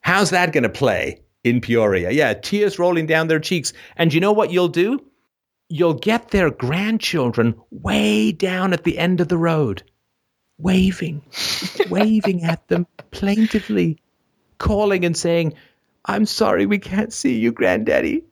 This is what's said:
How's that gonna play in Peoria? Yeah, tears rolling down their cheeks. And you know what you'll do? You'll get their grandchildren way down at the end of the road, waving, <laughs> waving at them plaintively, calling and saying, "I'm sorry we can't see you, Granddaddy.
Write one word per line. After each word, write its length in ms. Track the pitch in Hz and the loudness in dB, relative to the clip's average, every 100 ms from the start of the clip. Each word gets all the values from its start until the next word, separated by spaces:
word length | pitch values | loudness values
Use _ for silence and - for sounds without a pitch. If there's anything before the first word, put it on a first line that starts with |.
How's 300 | - 185 185 | 0 0 2
that 200 | 180 180 | 2 0
gonna 160 | 156 117 | 0 -2
play 520 | - 131 92 69 - _ _ | 0 0 0 -4 -8 _ _
in 180 | 120 120 | -2 -2
Peoria? 480 | - 117 107 95 87 | 0 2 2 2 0
Yeah, 220 | 135 139 | 0 0
tears 460 | 107 - 202 208 196 | 0 -4 0 0 0
rolling 260 | 175 175 156 | 0 0 0
down 220 | 160 160 | 0 2
their 120 | 160 | -2
cheeks. 340 | 156 180 - - - - | 0 -4 -4 -12 -20 0
And 180 | 165 | 2
you 60 | 151 | 2
know 140 | 190 | 2
what 180 | 208 196 | 2 2
you'll 160 | 175 180 | 2 0
do? 320 | 170 190 269 - _ _ _ _ _ _ | 0 -2 -2 -8 _ _ _ _ _ _
You'll 240 | 156 175 | 0 0
get 360 | 147 - 233 - | 0 -2 -2 0
their 200 | 208 165 | 0 0
grandchildren 1040 | - 123 160 208 226 - - 123 117 117 110 _ | 0 -4 -2 -2 -2 -2 -2 0 2 0 0 _
way 600 | - 156 208 208 214 214 | -10 -2 0 2 2 0
down 420 | 165 190 185 190 | 0 -2 0 0
at 100 | 175 | 0
the 140 | - - | -2 -2
end 240 | 170 180 | 0 0
of 80 | 170 | 0
the 80 | 175 | 0
road, 460 | 165 160 135 95 - _ _ _ _ _ _ _ | 0 2 0 -4 -10 _ _ _ _ _ _ _
waving, 640 | 160 185 185 185 165 147 - - - - | 0 2 2 0 -8 -8 -12 -8 -6 -6
<laughs> 340 | 185 - - | -8 -4 -2
waving 540 | 180 214 220 208 180 | 2 2 2 2 -2
at 240 | 165 165 _ | -2 -4 _
them 180 | 175 175 _ - | -2 -2 _ -20
plaintively, 840 | - 202 208 220 214 - 208 170 156 _ _ _ _ _ _ | -6 -2 2 2 0 -2 0 0 -2 _ _ _ _ _ _
calling 440 | - 208 208 190 | -2 0 2 2
and 140 | 175 165 | 0 -2
saying, 380 | 175 170 160 - _ _ _ _ - | 0 0 0 -4 _ _ _ _ -6
"I'm 220 | 196 214 | 0 0
sorry 400 | - 202 175 202 | 0 0 2 2
we 100 | 202 | 0
can't 340 | - 190 226 | -2 -4 -4
see 240 | - 277 240 | -4 -4 0
you, 120 | 220 | -2
Granddaddy. 720 | 233 185 - 113 - - 320 - | 0 0 0 2 0 0 -4 -6